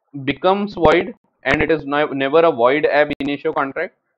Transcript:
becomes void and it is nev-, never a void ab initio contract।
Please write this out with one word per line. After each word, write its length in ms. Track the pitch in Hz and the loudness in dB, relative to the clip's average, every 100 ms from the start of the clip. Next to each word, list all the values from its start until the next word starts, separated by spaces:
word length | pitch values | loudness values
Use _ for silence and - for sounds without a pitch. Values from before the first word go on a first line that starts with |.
| _ 143 | _ -10
becomes 640 | 135 139 185 196 202 196 | -6 -2 0 0 -2 0
void 340 | 156 170 185 - _ _ 131 | 2 2 0 -8 _ _ -2
and 140 | 147 | 0
it 80 | 151 | 0
is 140 | 156 | -2
nev-, 300 | 139 143 151 | -2 -2 -2
never 280 | 135 135 156 | -2 0 4
a 80 | 170 | 4
void 360 | 135 120 147 156 | 4 2 2 2
ab 180 | 147 147 147 | 2 0 -2
initio 300 | 139 143 160 | -6 -4 -4
contract। 380 | 156 139 143 185 _ _ | -4 -4 -6 -10 _ _